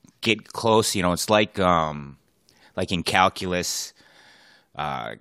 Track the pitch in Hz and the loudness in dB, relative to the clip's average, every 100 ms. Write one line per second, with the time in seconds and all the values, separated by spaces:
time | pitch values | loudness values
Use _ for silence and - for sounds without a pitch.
0 | _ - 113 107 - - 117 110 110 104 | _ -6 -2 -2 -2 -4 2 4 2 0
1 | 90 87 - 107 107 - 92 87 78 73 | 0 0 2 2 2 0 2 2 0 -6
2 | 71 69 _ _ _ _ _ - 95 90 | -14 -18 _ _ _ _ _ -8 -4 -4
3 | 80 101 95 - 95 90 85 - - - | 0 4 4 2 -4 -4 -4 -6 -10 -16
4 | _ _ - _ _ _ _ - 76 67 | _ _ -20 _ _ _ _ -10 -8 -6
5 | 55 55 | -10 -14